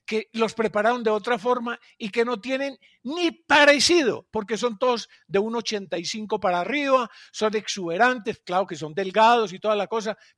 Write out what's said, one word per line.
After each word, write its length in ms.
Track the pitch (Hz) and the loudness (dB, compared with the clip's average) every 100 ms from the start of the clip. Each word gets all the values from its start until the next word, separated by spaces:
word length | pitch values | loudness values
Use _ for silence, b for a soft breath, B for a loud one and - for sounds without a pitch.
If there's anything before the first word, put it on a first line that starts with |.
| - | -8
que 220 | 220 - | -6 -6
los 220 | 226 220 | -2 -2
prepararon 480 | 220 220 208 214 247 | 0 -2 2 2 2
de 80 | 220 | 0
otra 300 | 214 220 240 | -2 -2 -2
forma 360 | 233 247 233 - b - | 0 -2 -4 -10 b -12
y 100 | 220 | -4
que 140 | 233 | -2
no 160 | 233 233 | -2 -2
tienen 380 | 240 262 277 254 b b | -4 -4 -4 -10 b b
ni 300 | 240 339 339 | -10 -2 -2
parecido, 960 | - - 294 285 285 - 349 254 135 - | -4 2 6 8 6 4 4 2 -2 -6
porque 260 | 220 202 214 | -8 -6 -4
son 220 | 240 208 | -4 0
todos 300 | 254 240 - b _ | 0 0 -6 b _
de 140 | 196 | -2
uno 180 | 220 233 | -2 -4
ochenta 400 | 220 208 190 175 | -4 -6 -6 -8
y 60 | |
cinco 340 | 170 220 208 208 | -6 -8 -6 -2
para 220 | 196 175 | 0 0
arriba, 500 | 185 285 277 262 233 B B | -2 -2 2 2 0 B B
son 240 | - 214 214 | -4 -2 -2
exuberantes, 840 | - 202 170 175 240 254 202 170 - | -6 -6 -4 2 2 2 -6 -10 -4
claro 180 | 185 | -2
que 120 | 196 156 | -2 -6
son 180 | 156 | -8
delgados 580 | 156 190 202 220 240 208 | -6 -2 4 6 4 0
y 60 | 185 | -4
toda 160 | 214 | -2
la 140 | 208 185 | -2 -2
cosa, 280 | 226 196 - b | -4 -6 -10 b